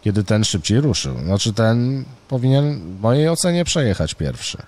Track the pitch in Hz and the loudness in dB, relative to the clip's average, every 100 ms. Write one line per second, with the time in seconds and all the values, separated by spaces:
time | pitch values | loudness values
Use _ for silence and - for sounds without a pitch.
0 | 107 101 101 107 107 98 - 107 147 101 | 0 0 2 2 2 -2 2 2 2 0
1 | 69 62 73 98 113 107 113 117 123 135 | -2 -4 -2 0 0 0 2 2 0 -2
2 | 127 127 _ 131 127 135 147 143 82 95 | -8 -16 _ -2 2 2 2 -2 -8 -4
3 | 110 131 156 165 180 175 170 175 131 95 | 2 2 2 2 0 0 0 0 0 0
4 | 80 - 76 62 - - | -2 -2 -6 -4 -10 -12